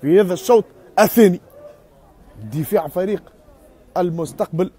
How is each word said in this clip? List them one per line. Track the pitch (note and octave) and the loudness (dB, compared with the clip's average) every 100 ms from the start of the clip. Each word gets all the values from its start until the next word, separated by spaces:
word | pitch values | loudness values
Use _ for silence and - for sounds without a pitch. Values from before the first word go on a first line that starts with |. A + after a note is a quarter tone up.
في | C#3 F3+ | 2 2
هذا | G3 | 2
الشوط | F3+ - A#3+ - _ - - | -2 2 2 2 _ -8 0
الثاني. | G#3 - G#3 F3 _ - - - _ _ _ _ _ - G#2+ | 0 6 4 4 _ -20 -20 -20 _ _ _ _ _ -20 -10
دفاع | B2+ D#3 G3+ D#3 | -8 -2 -2 -2
فريق | F3+ F#3+ G3+ - _ _ _ _ _ _ - | -6 -4 -6 -8 _ _ _ _ _ _ -4
المستقبل | F3+ E3 D#3 - - D#3+ G3+ | -4 -4 -8 -6 -8 -4 -6